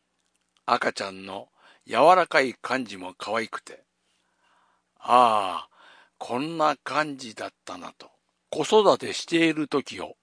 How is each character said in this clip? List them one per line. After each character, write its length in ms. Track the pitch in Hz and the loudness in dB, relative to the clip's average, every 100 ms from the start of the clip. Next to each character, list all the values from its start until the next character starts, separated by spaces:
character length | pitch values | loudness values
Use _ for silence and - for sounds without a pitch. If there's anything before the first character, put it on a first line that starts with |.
| _ _ _ _ _ _ - | _ _ _ _ _ _ -2
赤 260 | 120 139 | 0 0
ち 120 | - | -4
ゃ 60 | 98 | -8
ん 160 | 95 95 | -10 -12
の 240 | 98 120 _ _ _ - | -12 -14 _ _ _ -4
柔 280 | 110 151 185 | 4 6 6
ら 120 | 165 | 4
か 140 | 156 | 2
い 140 | 131 - | 0 -4
感 280 | - 131 | -6 -4
じ 140 | 113 98 | -6 -12
も 160 | 90 90 | -14 -12
可 160 | - | -6
愛 140 | 110 113 | -6 -6
く 160 | - | -10
て、 220 | - - _ _ _ _ _ _ _ _ _ _ _ _ | -14 -20 _ _ _ _ _ _ _ _ _ _ _ _
「あ 720 | - 120 120 107 95 82 - | 2 6 6 4 -2 -6 -10
あ、 80 | _ - - _ - | _ -20 -20 _ -16
こ 220 | - 120 | -8 -6
ん 180 | 151 165 | -6 -2
な 180 | 151 139 | -2 -2
感 340 | - 135 156 135 | -4 -4 -4 -6
じ 180 | 127 104 | -14 -12
だ 120 | 98 | -14
っ 60 | _ | _
た 140 | - 90 | -18 -16
な」 160 | 80 - | -16 -18
と、 140 | - _ _ _ - | -20 _ _ _ -10
子 140 | - | -6
育 340 | 147 214 196 127 | 2 4 6 4
て 160 | 117 | 0
し 120 | 92 - | -8 -2
て 220 | 165 165 | 2 2
い 60 | |
る 160 | 156 143 | 0 -2
時 320 | 143 - 101 | -4 -6 -12
を 160 | 82 - | -12 -12